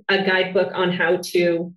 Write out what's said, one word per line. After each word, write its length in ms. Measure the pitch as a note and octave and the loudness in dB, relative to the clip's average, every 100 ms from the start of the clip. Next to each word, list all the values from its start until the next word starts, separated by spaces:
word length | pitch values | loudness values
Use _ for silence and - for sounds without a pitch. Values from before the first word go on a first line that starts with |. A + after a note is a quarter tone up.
| - | -2
a 140 | G3 | 0
guidebook 480 | F#3+ F#3 F3+ G3 - - | 2 0 0 0 0 0
on 160 | F3+ | -2
how 260 | F3+ E3 F3+ | 0 0 0
to 560 | - F3+ F3 E3+ F3 | 0 0 2 0 -4